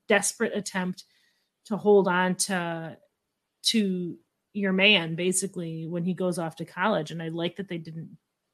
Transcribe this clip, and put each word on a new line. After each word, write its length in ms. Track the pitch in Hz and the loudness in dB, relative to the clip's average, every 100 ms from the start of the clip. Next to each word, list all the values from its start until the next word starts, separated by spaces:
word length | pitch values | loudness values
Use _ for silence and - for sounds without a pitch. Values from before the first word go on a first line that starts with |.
| - | 2
desperate 460 | 202 - - 220 | 2 2 -2 -2
attempt 500 | 208 - 190 185 - - _ _ _ _ _ - | -2 -4 -4 -4 -6 -14 _ _ _ _ _ -8
to 100 | 190 | 0
hold 320 | 208 202 185 | 6 6 6
on 280 | 180 185 180 | 2 2 0
to, 600 | - 185 170 165 160 - _ _ _ _ _ _ | -2 -2 -2 -6 -8 -14 _ _ _ _ _ _
to 520 | - 226 196 180 175 - _ _ _ | 0 2 2 0 -4 -8 _ _ _
your 200 | 208 196 | -4 0
man, 420 | 190 202 202 165 | 4 6 6 2
basically, 720 | 165 185 185 196 185 165 160 160 | 0 0 0 -2 -6 -8 -8 -6
when 180 | 175 | -4
he 100 | 175 | -2
goes 240 | 175 185 175 | -2 -2 -2
off 180 | 160 - | -6 -8
to 80 | |
college. 460 | 160 180 202 180 156 | -12 -2 0 0 -2
And 120 | 165 | -6
I 60 | 165 | -6
like 280 | 165 170 185 | -4 -4 -4
that 120 | 196 | -8
they 100 | 170 | -8
didn't 380 | 165 160 - - _ _ _ | -8 -12 -14 -18 _ _ _